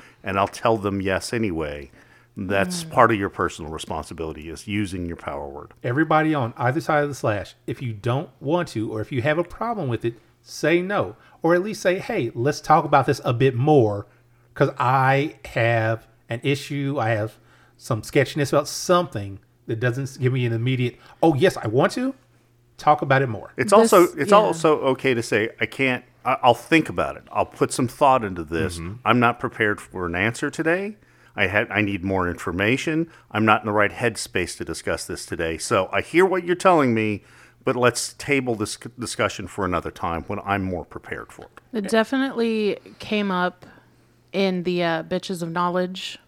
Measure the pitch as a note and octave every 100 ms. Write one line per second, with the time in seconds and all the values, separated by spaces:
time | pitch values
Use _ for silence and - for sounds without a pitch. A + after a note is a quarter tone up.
0 | - _ G2+ G2 G2 - A#2+ A2+ G2+ G2
1 | F#2+ F#2 - A#2 A2 D#2+ D2+ D2 C#2 -
2 | - _ _ - F#2+ G2 F#2 F3 - C3
3 | A2+ G#2+ G2 - E2+ - D#2 D#2 - D#2+
4 | - E2 D#2 D2+ D#2+ D2 - G#2 G2 F#2
5 | E2+ E2 - C#2+ C#2+ C#2+ - - B2 C3
6 | D#3+ D#3 D#3 D3+ A#2 - B2 D#3 - D3
7 | D3 C3 B2 G#2 E2+ - - - B2 G#2
8 | A#2+ C3 - _ C3+ F3 E3+ A2+ A2 G#2+
9 | G#2 C3 D3 D#3+ E3+ - A3+ G#3+ C3+ A2+
10 | A#2 - _ _ - - D3+ F3 F#3 G3
11 | F#2+ - - _ E3 F3 G#3 G3 F#3+ F#3
12 | - G#3+ A#2+ - C3 D3 - D#3 D3+ D3
13 | C3+ C3+ - A#2 C3 A#2 D3+ D3 G#2+ G2+
14 | - _ _ _ _ - C#3 - B2 C3+
15 | C3 C#3 D3+ - - B2 A2+ A#2 A2 A2+
16 | - _ - A#2+ D#3 C#3 - C#3+ C#3 C#3+
17 | A2+ A2 A2 - _ _ _ _ - G#2+
18 | - D3 B2+ D3+ C3+ D3 D3 - - F3+
19 | E3+ A2 G2+ F#2+ _ _ - A2+ B2 B2
20 | C3+ - B2+ B2+ A#2+ A2+ B2+ B2+ A#2+ -
21 | - - E3 C3 F3+ - G#2+ B2 G3 B3+
22 | C4 - _ _ _ _ _ - D3+ D3+
23 | C#3 C3+ C3 G2+ - - D#3+ G3+ A3+ G3
24 | F3 - C#3+ G3+ G3 E3 D#3+ C#3+ C3+ C3
25 | C3+ A#2 - G#2+ A2+ - A2+ - C3 B2
26 | - _ C3+ C3 B2 A#2 - E3 D#3 F2+
27 | C#2 E2 - G#2 F#2 - - - B2 -
28 | C#3+ C3 G#2 F2+ D#2 E2 D#2+ E2 E2 A2+
29 | G#2+ A#2+ A#2+ - A#2+ - G#2+ G2+ - F#2
30 | F2 F2 G#2+ - D3 D3+ D#3+ F3+ G3+ G#3+
31 | _ _ _ - F2+ G#2 A#2 G2 G2+ G2
32 | G2 F#2+ F2 D#2 F#2+ F#2 G#2 C3+ E3 D#3
33 | E3 - _ G#2+ A2 A2+ A2 G#2 G2+ -
34 | A#2+ - - F#2+ E2+ - - E2 G2+ E2+
35 | - E2 - E2+ E2 E2 - G#2+ F#2 G2
36 | - E3 F#3+ F#3 F3 F3+ F#3+ E3 C3 A2+
37 | G#2+ G#2 - - - _ C3+ B2 A#2+ -
38 | - - - C#3 B2+ G#2+ G#2 - - -
39 | G#2+ - G#2 - F2+ - F#2 E2+ D#2+ -
40 | F2 E2 - G2+ G2 G2+ F#2+ E2+ - -
41 | - - - - - - _ A3+ G3 A3+
42 | A3 C4+ C4+ A#3 A#3 A3 G#3 - F#2+ -
43 | - G#3 G3+ F3+ F3+ - - - _ _
44 | _ _ _ F#3+ F#3+ F3+ F3 F3 E3+ E3
45 | E3 F#3 - F3+ E3+ E3+ F3 F3+ F3+ F#3
46 | - -